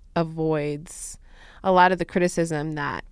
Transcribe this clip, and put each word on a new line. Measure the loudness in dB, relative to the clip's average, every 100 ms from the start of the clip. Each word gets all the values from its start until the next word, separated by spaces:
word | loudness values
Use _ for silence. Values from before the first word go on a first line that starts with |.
| -6 -4
avoids | -2 -2 -2 0 -2 -6 -10 -14 -14 -14 -20 -20 -20 -4
a | 2
lot | 6 6
of | 4
the |
criticism | 0 0 0 0 -2 -2 -4
that | -4 -6 -8 -10